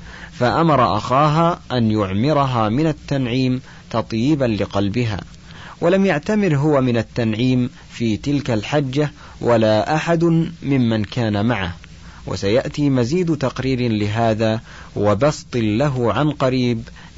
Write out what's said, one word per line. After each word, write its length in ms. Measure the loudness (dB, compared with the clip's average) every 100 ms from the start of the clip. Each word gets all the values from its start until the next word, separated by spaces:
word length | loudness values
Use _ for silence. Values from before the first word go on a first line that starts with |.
| -18 -18 -14
فأمر 640 | -2 0 2 4 4 2 0
أخاها 640 | 0 2 4 2 2 0 -4
أن 180 | 0 2
يعمرها 800 | 2 0 0 2 2 0 0 0
من 180 | 2 0
التنعيم 760 | -2 -4 -4 -2 0 0 -2 -8 -20 -6
تطيبا 540 | -4 -2 0 0 2
لقلبها، 760 | 0 0 -2 -2 0 0 -2 -4 -10 -18 -20 -18 -18 -2
ولم 260 | 2 4 2
يعتمر 500 | 0 0 0 2 2
هو 240 | 2 2
من 160 | 2 0
التنعيم 760 | -2 -2 -2 0 2 2 0 -6 -16
في 240 | -4 -2 -2
تلك 340 | -2 -2 0
الحجة 640 | -4 -2 -2 0 -2 -2 -6 -20 -4
ولا 540 | 2 4 4 4 2
أحد 300 | 0 0 2 4 2 0 -4
ممن 420 | -2 2 2 0
كان 420 | -2 -2 -2 0 0
معه، 300 | -2 -4 -8 -16 -20 -20 -14 -10
وسيأتي 640 | -4 0 0 0 0 0
مزيد 460 | 2 0 0 0 0
تقرير 560 | -2 -2 -2 0 0
لهذا 680 | 0 0 0 0 2 0 -2 -6 -18 -10 -2
وبسط 600 | 0 2 2 0 -4 -2
له 560 | 0 2 0 0 0
عن 180 | 2 0
قريب 580 | 0 0 2 0 -2 -6 -16 -16